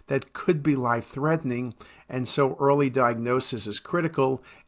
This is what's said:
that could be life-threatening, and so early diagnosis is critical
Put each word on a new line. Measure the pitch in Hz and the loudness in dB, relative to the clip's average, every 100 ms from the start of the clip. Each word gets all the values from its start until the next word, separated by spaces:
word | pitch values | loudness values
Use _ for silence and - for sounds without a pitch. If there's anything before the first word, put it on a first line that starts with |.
| - | -4
that | 139 - | -4 -4
could | - - 160 | -4 0 0
be | 147 135 | 2 0
life-threatening, | 123 117 - 135 151 160 135 120 123 - - - - | 2 0 -2 -4 0 0 -2 -4 -6 -10 -20 -20 -10
and | 127 123 | -6 -2
so | - 135 - | 2 0 2
early | 139 143 143 | 4 4 2
diagnosis | 127 120 117 117 127 - 120 104 | 2 2 2 0 0 0 -4 -4
is | 104 | -8
critical | - 175 160 165 131 131 - - | -4 -2 -2 0 0 0 -8 -20